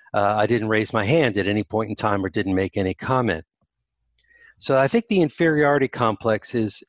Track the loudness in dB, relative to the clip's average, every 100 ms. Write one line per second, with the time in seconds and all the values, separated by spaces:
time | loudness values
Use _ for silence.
0 | _ -2 0 0 0 0 0 -2 0 -2
1 | 0 2 2 0 -2 -2 -2 -4 -4 -2
2 | -2 -2 -2 -4 -2 -2 -2 -2 -4 -4
3 | -2 0 0 -4 -8 _ _ _ _ _
4 | _ _ _ _ -20 _ 0 2 2 0
5 | 2 2 2 2 0 2 2 2 0 0
6 | 0 0 -2 -2 -2 -4 -2 -6